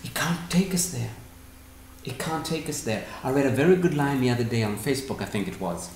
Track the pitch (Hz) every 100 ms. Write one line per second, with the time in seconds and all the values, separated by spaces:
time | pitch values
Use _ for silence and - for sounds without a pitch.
0 | 123 - 160 170 - 175 190 180 - 127
1 | 113 - - - - - - - - -
2 | - - 160 160 156 160 147 147 117 107
3 | - - 127 139 135 117 160 185 170 147
4 | 139 139 127 120 117 117 107 104 147 131
5 | - 104 101 104 92 85 92 85 -